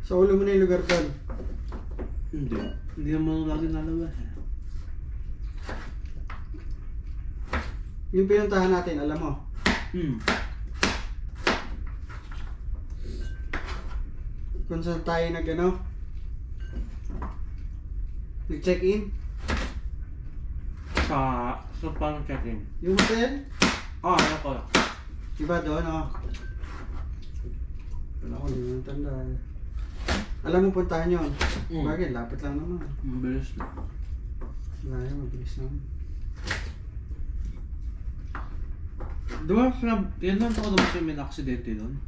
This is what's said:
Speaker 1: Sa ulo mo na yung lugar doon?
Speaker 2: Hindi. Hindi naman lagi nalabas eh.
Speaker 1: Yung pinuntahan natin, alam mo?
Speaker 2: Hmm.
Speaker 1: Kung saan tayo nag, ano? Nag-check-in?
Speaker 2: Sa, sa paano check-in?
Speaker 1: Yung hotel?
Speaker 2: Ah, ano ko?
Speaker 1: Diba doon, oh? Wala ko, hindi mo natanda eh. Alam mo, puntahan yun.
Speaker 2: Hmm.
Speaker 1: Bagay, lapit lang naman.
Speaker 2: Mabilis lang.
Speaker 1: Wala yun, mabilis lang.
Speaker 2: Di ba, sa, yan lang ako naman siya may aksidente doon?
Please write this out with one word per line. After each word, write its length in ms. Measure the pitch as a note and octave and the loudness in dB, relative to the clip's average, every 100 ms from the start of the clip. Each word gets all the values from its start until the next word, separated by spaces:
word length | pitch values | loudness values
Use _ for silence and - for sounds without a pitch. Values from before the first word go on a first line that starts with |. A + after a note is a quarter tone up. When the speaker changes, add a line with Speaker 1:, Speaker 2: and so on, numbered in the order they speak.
| - | 4
Speaker 1:
Sa 80 | F3+ | 8
ulo 160 | G3 G3 | 10 8
mo 80 | G3+ | 8
na 80 | |
yung 160 | G3 F#3 | 8 8
lugar 80 | F3+ - | 6 6
doon? 240 | F3 D3+ C#3+ - - - - - - - - - - - | 4 4 -2 -4 -4 -2 -2 -4 -6 -6 -4 -4 -2 -2
Speaker 2:
Hindi. 240 | D3+ C3 G#2+ - - - | -2 0 0 0 -4 -4
Hindi 160 | - D3+ D#3 | -2 2 4
naman 320 | D#3+ D#3 D#3 | 4 4 2
lagi 160 | D3+ D#3+ | 2 2
nalabas 480 | D#3 D#3+ E3 E3 | 2 2 0 0
eh. 160 | - - - - - - - - - - - - - - - - - - - - - - - - - - - - - - - - - - - - - - - - | -2 -4 -4 -4 -2 -2 -4 -4 -4 -4 -4 -4 -4 -4 -4 -4 -6 -6 -6 -6 -6 -6 -6 -6 -6 -6 -6 -4 -6 -6 -4 -4 -4 -2 -2 -2 -4 -6 -6 2
Speaker 1:
Yung 160 | F#3 F#3+ | 4 8
pinuntahan 400 | G#3 G3+ G3 F#3 | 6 6 6 6
natin, 320 | F3+ F3 D3+ | 6 4 0
alam 160 | D3 D#3 | 0 0
mo? 140 | D#3 C#3+ - - - - - | 0 -2 -4 0 2 2 0
Speaker 2:
Hmm. 320 | F3+ D#3+ A2+ - - - - - - - - - - - - - - - - - - - - - - - - - - - - - - C6+ C6+ - - - - - - - - - - - - - | 0 0 2 2 2 0 -4 -4 0 2 2 -2 -4 -4 0 2 2 0 -4 -4 -6 -6 -10 -8 -6 -6 -4 -4 -4 -4 -6 -4 -4 -4 -4 -2 -2 -2 -4 -4 -2 -4 -4 -4 -4 -4 -2 0
Speaker 1:
Kung 160 | E3 E3 | 0 0
saan 160 | E3 | 0
tayo 240 | E3 E3 E3+ | 2 2 2
nag, 160 | E3+ D#3+ E3 | 2 0 4
ano? 240 | F3+ F#3 - - - - - - - - - - - - - - - - - - - - - - - - - - - | 4 4 -2 -4 -6 -4 -4 -4 -6 -6 -4 -4 -4 -4 -4 -4 -4 -4 -4 -4 -6 -6 -6 -4 -2 -4 -6 -4 -2
Nag-check-in? 560 | D3 F#3 F3+ F#3 G#3+ G#3 - - - - - - - - - - - - - - - - - - - - | 2 4 4 4 4 0 -4 -4 -4 0 0 0 -2 -4 -4 -6 -6 -6 -6 -6 -4 -4 -6 -2 2 4
Speaker 2:
Sa, 480 | C#3 C3 B2 B2 - | 4 4 2 0 -2
sa 300 | - - D#3+ D3+ | -6 -4 -4 0
paano 240 | D3+ D3 C#3+ | 0 0 -2
check-in? 320 | C3 A#2 G#2+ - - E3+ | -2 -2 -2 -4 -2 4
Speaker 1:
Yung 80 | F#3+ | 6
hotel? 480 | - A3+ B3+ C#4+ - - - - - - F3 | 6 4 2 0 -6 4 4 4 -6 -2 4
Speaker 2:
Ah, 80 | |
ano 240 | F3+ D#3 D#3 C#3 | 6 6 2 -2
ko? 80 | C3 - - - - - - - - | -4 2 4 4 -4 -10 -8 -6 -2
Speaker 1:
Diba 160 | D3+ E3+ D3+ | 2 2 2
doon, 160 | D#3 E3+ | 0 0
oh? 160 | D#3+ D3+ - - - - - - - - - - - - - - - - - - - - - | 0 0 -2 -2 -4 -4 -6 -6 -6 -6 -4 -4 -6 -6 -6 -4 -4 -4 -6 -4 -4 -4 -6
Wala 160 | A#2 A#2+ | -4 -4
ko, 80 | C#3 | -2
hindi 160 | B2+ | -2
mo 160 | B2 B2+ | -2 -4
natanda 320 | C3 C#3+ C#3+ C3 C3 | -4 -4 -2 -2 -2
eh. 160 | B2+ - - - - - - - G3 - - | -4 -4 -6 -6 -4 -6 -4 0 0 0 -4
Alam 240 | - F3+ G3 | 4 6 6
mo, 160 | F#3 | 4
puntahan 240 | E3+ E3 F3 | 2 2 4
yun. 240 | F3 D3 C#3+ - - - | 4 2 2 2 2 -2
Speaker 2:
Hmm. 160 | E3 D3 | 0 0
Speaker 1:
Bagay, 240 | E3 E3 | 2 0
lapit 320 | A#2+ A#2 C3 | 0 -2 -4
lang 160 | C#3+ C#3+ | -2 -2
naman. 240 | E3+ F3 C#3+ C#3 | -2 -4 -4 -4
Speaker 2:
Mabilis 560 | C3+ B2+ B2+ C3 C3+ - | -2 0 0 0 -2 -4
lang. 160 | - - - - - - - - - - - - | -6 -6 -6 -4 -4 -4 -4 -6 -6 -6 -6 -6
Speaker 1:
Wala 160 | A#2 B2+ B2+ | -4 -2 -2
yun, 160 | C#3+ | -2
mabilis 320 | C3 - B2 - | -4 -4 -4 -4
lang. 160 | C3+ C#3+ - - - - - - - - - - - - - - - - - - - - - - - - - - - - - - - - - - - - D#3 | -2 -4 -6 -6 -6 -4 -4 -6 -4 -4 -4 -6 -8 -8 -6 -4 -4 -2 -4 -4 -6 -4 -4 -4 -6 -6 -6 -6 -6 -4 -4 -4 -6 -6 -4 -4 -4 -4 4
Speaker 2:
Di 40 | G#3+ | 6
ba, 160 | B3+ | 6
sa, 320 | B3 A#3 A3 F#3+ - | 4 2 2 2 0
yan 240 | F3+ G3+ | 2 4
lang 80 | A#3 | 4
ako 240 | G#3+ G#3 F#3+ | 2 4 6
naman 120 | F3+ | 6
siya 160 | F3+ D#3+ | 4 0
may 80 | D3 | 0
aksidente 640 | C3+ - C3+ B2 A2+ G#2+ | -4 -2 -2 -2 -2 -4
doon? 160 | A2+ C#3 | -2 -4